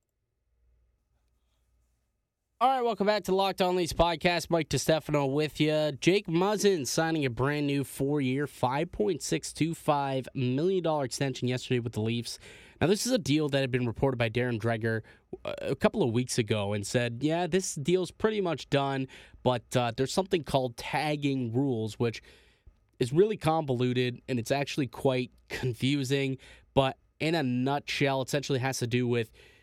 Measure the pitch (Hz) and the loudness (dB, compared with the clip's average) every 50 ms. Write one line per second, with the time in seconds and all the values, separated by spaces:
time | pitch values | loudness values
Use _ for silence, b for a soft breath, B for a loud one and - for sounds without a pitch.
0 | _ _ _ _ _ _ _ _ _ _ _ _ _ _ _ _ _ _ _ _ | _ _ _ _ _ _ _ _ _ _ _ _ _ _ _ _ _ _ _ _
1 | _ _ _ _ _ _ _ _ _ _ _ _ _ _ _ _ _ _ _ _ | _ _ _ _ _ _ _ _ _ _ _ _ _ _ _ _ _ _ _ _
2 | _ _ _ _ _ _ _ _ _ _ _ - 233 262 269 262 240 233 220 - | _ _ _ _ _ _ _ _ _ _ _ 2 4 4 4 4 2 0 0 2
3 | 202 202 214 208 - - 190 190 196 190 185 - 190 180 180 185 175 156 - - | 2 2 2 2 2 0 0 2 2 0 2 2 2 2 2 2 0 0 2 2
4 | 165 170 170 156 - 180 175 170 - - 170 170 156 - - 131 - - 160 151 | 2 2 2 2 2 2 2 2 0 0 0 0 0 0 -2 -2 2 2 2 2
5 | - - 151 147 143 135 135 151 156 147 - - 151 151 151 151 151 151 143 120 | 2 0 0 2 2 2 2 0 0 0 0 0 2 2 2 2 2 0 -2 0
6 | - 170 185 214 214 - 160 170 185 202 214 190 196 202 190 165 127 - - - | 2 4 4 2 2 2 2 2 4 2 2 4 4 2 2 2 0 -2 0 0
7 | 160 160 160 160 143 131 117 113 127 139 147 147 147 143 143 143 131 - - - | 0 0 0 0 0 -2 0 0 0 0 0 0 0 0 0 0 -2 -4 -4 -4
8 | 139 139 147 151 139 127 127 139 147 131 - - - 123 131 147 170 175 - - | -2 0 0 0 0 0 0 0 -2 -4 -4 -2 -2 0 0 0 -4 -4 -2 -2
9 | 208 208 175 131 - - 160 160 - - - - 151 165 165 - - - 147 143 | -2 -2 -2 -4 -2 -4 -4 -4 -4 -6 -2 -2 -2 -2 -2 -4 0 0 2 2
10 | 139 139 135 131 123 - - 135 127 123 127 135 160 185 196 185 165 160 156 151 | 2 0 -2 -4 -4 -6 -4 -2 -2 0 0 0 0 0 0 0 0 0 0 0
11 | 139 123 - - 143 139 127 - - 123 127 123 - - 131 123 117 120 - 107 | -2 -4 -4 -2 -2 -2 -2 -2 -2 -2 -2 -2 -2 -2 -2 0 0 -2 -2 -2
12 | 107 113 117 120 113 - - B B B B B B B B B - 156 208 202 | -2 0 0 -2 -4 -6 -10 B B B B B B B B B 2 2 2 2
13 | - 240 262 240 143 135 139 156 156 139 135 139 135 127 123 123 123 120 104 - | 0 0 0 0 2 2 2 2 2 2 0 0 0 2 0 0 0 0 0 0
14 | - 135 131 117 120 113 110 123 123 127 120 110 101 117 117 110 110 113 113 110 | 0 0 2 0 -2 0 0 0 0 0 -2 0 0 0 -2 0 0 -2 -2 -2
15 | - B B B B B - - - - - - - 90 135 - - 214 - 233 | -4 B B B B B -16 -12 -10 -10 -8 -6 -4 -4 -4 2 2 0 2 2
16 | 175 123 107 123 127 - - - 117 104 113 104 101 101 104 104 98 - - 123 | 0 2 2 0 -2 -2 -2 -2 0 0 0 -2 -2 -2 -4 -4 -4 -2 -2 -2
17 | 120 120 117 117 135 151 160 170 180 170 156 190 185 - - 160 131 165 175 185 | -2 -2 -4 -2 -2 -2 0 0 -2 0 -2 -2 -2 -2 -6 -6 -2 0 0 0
18 | 180 - - - - 220 220 208 190 175 156 127 - - - 139 139 139 135 135 | 0 -2 -8 -2 -2 -2 0 0 -2 -2 -2 -4 -6 -2 0 0 0 0 -2 -2
19 | 135 B B B B B B B - 127 123 120 - - - 127 120 117 113 - | -4 B B B B B B B 0 0 0 0 -2 -2 -2 0 0 0 0 -2
20 | 135 131 - 180 185 190 - 175 135 - - 135 131 127 113 - - - - 143 | -2 -2 0 -2 -2 0 0 -2 -2 0 0 0 0 0 -4 -8 -10 -4 -4 -2
21 | 143 151 151 147 143 143 135 135 123 117 113 127 143 139 123 110 110 110 104 - | -2 -2 -2 0 0 0 0 0 -2 -2 0 0 0 0 0 -2 -2 -4 -2 -2
22 | 120 117 113 - b b b b b b b b b b _ _ _ _ _ - | -2 -2 -2 -4 b b b b b b b b b b _ _ _ _ _ -4
23 | - 117 135 160 202 220 220 - - 156 160 165 160 135 127 120 127 123 123 127 | -2 0 4 4 4 4 2 0 2 2 2 2 2 0 0 0 2 2 2 0
24 | 123 123 123 - - - 135 120 110 - 139 139 143 - - - 143 117 - - | 0 -2 -2 -8 -6 -4 -4 -4 0 0 0 0 0 -2 -2 -4 -4 -4 -4 0
25 | - 139 131 127 127 120 _ - _ - - - - 131 117 - 131 131 147 143 | 0 2 2 2 -2 -4 _ -20 _ -12 -10 -6 -4 -4 -4 0 0 0 2 0
26 | 135 123 139 139 139 135 135 B B B B B B B - 139 135 131 - _ | 0 0 0 0 0 -2 -4 B B B B B B B 2 2 2 2 0 _
27 | _ _ _ - 139 156 175 165 143 127 123 123 127 135 143 147 - - - - | _ _ _ -4 -2 0 0 0 0 0 0 0 0 0 0 -2 -4 -4 -2 0
28 | 143 135 135 135 127 - - 147 135 - 143 127 123 135 131 - 127 117 117 123 | 0 2 2 0 -2 -2 -2 -4 -2 0 -2 0 0 -2 -2 -2 -4 0 0 0
29 | 123 120 120 120 113 - - B B B B B | 0 2 0 -2 -2 -4 -8 B B B B B